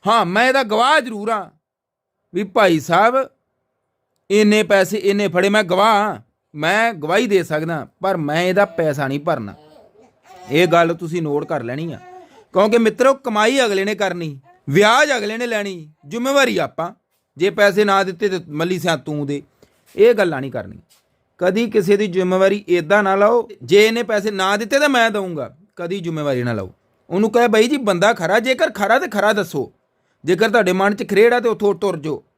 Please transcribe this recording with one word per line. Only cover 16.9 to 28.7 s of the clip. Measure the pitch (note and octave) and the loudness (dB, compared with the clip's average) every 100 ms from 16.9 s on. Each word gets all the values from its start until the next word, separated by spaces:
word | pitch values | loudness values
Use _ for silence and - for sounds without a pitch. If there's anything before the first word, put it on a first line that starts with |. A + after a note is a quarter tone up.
| A3+ _ _ _ - | -10 _ _ _ -4
ਜੇ | F#3 | -2
ਪੈਸੇ | G#3 G3+ F#3+ | 2 2 4
ਨਾ | G#3 G3 | 2 2
ਦਿੱਤੇ | F#3+ E3+ G#3 | 0 -2 -4
ਤੇ | F#3 C#3 | -4 -8
ਮੱਲੀ | D3 E3+ F#3 | -6 -4 -2
ਸਿਆਂ | E3+ D#3 | -2 -4
ਤੂੰ | C#3+ D3 C#3+ | -4 -6 -6
ਦੇ, | C#3+ - _ _ _ _ - | -8 -10 _ _ _ _ 2
ਇਹ | A3 | 4
ਗੱਲਾਂ | A3 F#3 C#3+ | 4 0 -2
ਨਹੀਂ | C3+ | -8
ਕਰਨੀਆਂ। | A#2+ F#2+ F2+ _ _ _ _ _ _ | -10 -12 -18 _ _ _ _ _ _
ਕਦੀ | F3+ G3 A#3 | -2 0 0
ਕਿਸੇ | G#3+ F3+ G3+ | 0 2 2
ਦੀ | G#3+ | 2
ਜ਼ਿੰਮੇਵਾਰੀ | F3 F3+ F#3 F#3+ G3+ - | -2 0 2 2 0 0
ਇੱਦਾਂ | F3 D#3 G3+ | -2 2 0
ਨਾ | G3 | 2
ਲਓ, | F#3+ G#3 A#3+ A3+ - | 2 2 2 -2 -14
ਜੇ | B2 G3 A3 | 2 4 4
ਇਹਨੇ | A3+ | 2
ਪੈਸੇ | A3 G#3+ G#3 | -2 -2 -4
ਨਾ | G3 F#3+ G3+ | -2 -2 -2
ਦਿੱਤੇ | A3 C4+ | 0 0
ਤਾਂ | D4 | 2
ਮੈਂ | C4 A3+ | 2 0
ਦਊਂਗਾ, | G#3 F#3 D#3+ A#2+ D3+ F#3+ - | 0 -6 -8 -10 -14 _ -12
ਕਦੀ | F3 G3 | -8 -6
ਜ਼ਿੰਮੇਵਾਰੀ | E3+ D#3+ D3 B2+ | -6 -6 -2 -2
ਨਾ | B2 | -2
ਲਓ। | A2+ F#2 - _ _ _ | -4 -8 -14 _ _ _
ਉਹਨੂੰ | F3 A3 | -2 0
ਕਹੇ, | A#3 A#3+ | 2 2
"ਬਾਈ | A3 A#3 | 2 2
ਜੀ, | C#4+ | 0
ਬੰਦਾ | G#3+ F3 G3+ | 0 2 2
ਖਰਾ, | A#3 E3 G#3+ | 0 0 0
ਜੇਕਰ | A#3 C4 D#4+ | 0 -2 -2